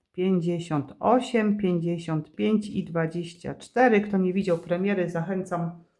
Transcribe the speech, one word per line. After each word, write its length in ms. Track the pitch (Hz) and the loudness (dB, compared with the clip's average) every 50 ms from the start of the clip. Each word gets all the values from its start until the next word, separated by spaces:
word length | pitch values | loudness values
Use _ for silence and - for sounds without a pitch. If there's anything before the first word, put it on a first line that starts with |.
| _ _ _ | _ _ _
pięćdziesiąt 840 | 180 185 190 190 175 165 175 175 165 165 - 156 143 - - - - | -2 0 2 2 2 2 0 -2 -2 -4 -2 -2 -2 -2 -4 -6 -2
osiem, 560 | - 202 240 254 254 - - 226 214 208 208 | 2 4 4 4 2 0 0 0 2 2 0
pięćdziesiąt 800 | 208 196 180 175 170 165 170 170 165 170 165 160 156 156 - _ | 0 2 0 2 2 0 -2 -2 -4 -4 -2 -2 -2 -4 -4 _
pięć 320 | - 208 214 220 208 208 | -2 0 2 2 2 0
i 180 | 208 - 190 170 | -2 -4 -6 -4
dwadzieścia 680 | - 165 165 160 160 165 175 165 - - - - - 139 | -2 -2 -2 -2 -2 -2 -6 -8 -8 -10 -12 -10 -10 -10
cztery. 460 | - - - - 240 254 240 220 202 | -10 -10 -4 2 4 4 6 6 4
Kto 180 | 208 - 202 190 | 2 2 0 2
nie 140 | 185 180 180 | 2 2 2
widział 260 | 196 190 190 170 170 | 0 0 0 0 -2
premiery, 520 | - 160 175 180 190 202 202 185 175 170 | 0 -2 -2 0 0 0 0 0 0 -2
zachęcam 600 | 170 170 165 190 190 185 185 - 180 170 170 165 - - - _ _ | -2 -4 -4 -2 -4 -4 -4 -4 -4 -2 -2 -4 -6 -8 -16 _ _